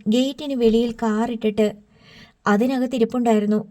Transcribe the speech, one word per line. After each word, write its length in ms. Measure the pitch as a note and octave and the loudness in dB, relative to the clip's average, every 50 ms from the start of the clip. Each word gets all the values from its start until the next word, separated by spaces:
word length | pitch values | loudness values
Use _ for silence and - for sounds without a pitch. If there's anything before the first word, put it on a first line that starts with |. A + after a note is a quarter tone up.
| - G#3+ | -2 0
ഗേറ്റിന് 480 | G#3+ B3 C4 C4+ C#4 - D4+ C#4+ C#4 | 0 0 0 -2 -4 -8 -8 -6 -2
വെളിയിൽ 360 | B3 A#3+ A3+ G#3+ A3+ A#3+ A#3+ | 2 2 4 4 4 0 0
കാറിട്ടിട്ട് 760 | A3+ - A#3 A3 G#3+ G#3+ A#3 A#3 A#3+ A3+ - A3 G#3 G#3+ G#3+ G#3 G#3 - _ _ _ _ _ - - - - - _ _ _ | -4 -4 -2 -2 0 -2 -2 -4 -4 -4 -4 -4 0 0 0 0 -2 -8 _ _ _ _ _ -20 -20 -20 -20 -20 _ _ _
അതിനകത്തിരിപ്പുണ്ടായിരുന്നു, 1120 | G#3 G3+ G3+ A#3+ C4 C4+ B3+ B3+ B3+ C4+ B3 A3+ A3+ B3 B3 A#3+ A#3+ A3 G#3+ G#3 G#3 G#3+ G#3 G#3+ - | 0 2 2 2 0 0 -2 -2 -2 0 0 0 0 0 0 2 2 2 2 2 0 0 -2 -2 -6